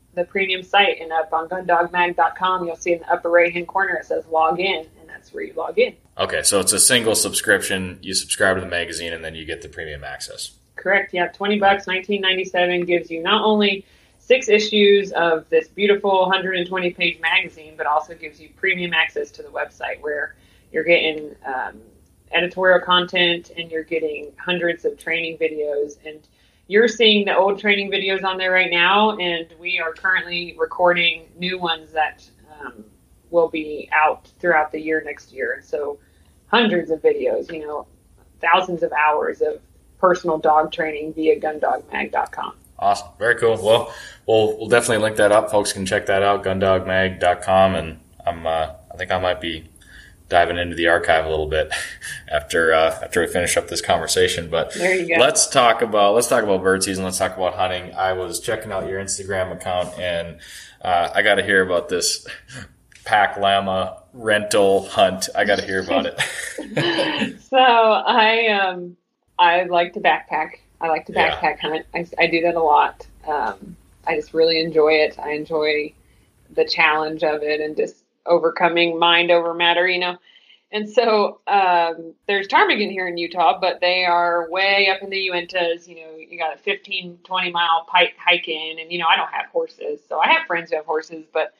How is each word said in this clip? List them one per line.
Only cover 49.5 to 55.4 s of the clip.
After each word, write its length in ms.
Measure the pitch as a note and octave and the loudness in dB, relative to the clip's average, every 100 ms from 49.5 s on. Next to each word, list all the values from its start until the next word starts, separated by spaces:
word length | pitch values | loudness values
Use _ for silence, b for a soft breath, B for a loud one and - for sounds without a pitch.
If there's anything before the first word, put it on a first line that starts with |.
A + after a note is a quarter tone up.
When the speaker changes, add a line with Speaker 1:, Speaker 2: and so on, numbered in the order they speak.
| D#2+ - _ B B B B - | -8 -12 _ B B B B 0
Speaker 2:
diving 280 | F2+ E2+ F2 | 2 2 0
into 180 | F2 | -4
the 140 | E2 E2 | 0 2
archive 380 | E2+ E2+ D#2+ D#2 | 2 4 2 2
a 20 | |
little 180 | D#2 D2+ | -2 0
bit 240 | D#2 D#2 B B B | -2 -2 B B B
<laughs> 280 | B B B | B B B
after, 400 | D2 - E2+ E2 | -6 -2 2 4
uh, 240 | D#2+ D#2+ - | 4 4 0
after 180 | - - | -4 -2
we 60 | D#2+ | 0
finish 300 | F#2 F2 - | 0 0 0
up 120 | - | -2
this 120 | E2+ | -4
conversation. 640 | - F2 D#2+ - F2+ - E2+ | 0 0 0 2 2 0 -4
But 220 | D#2+ D#2 | -2 -4
Speaker 1:
There 200 | - F3+ | -2 0
you 200 | F#3 E3+ | 0 0
go. 60 | E3 | 2
Speaker 2:
let's 260 | D3 D3+ | 2 2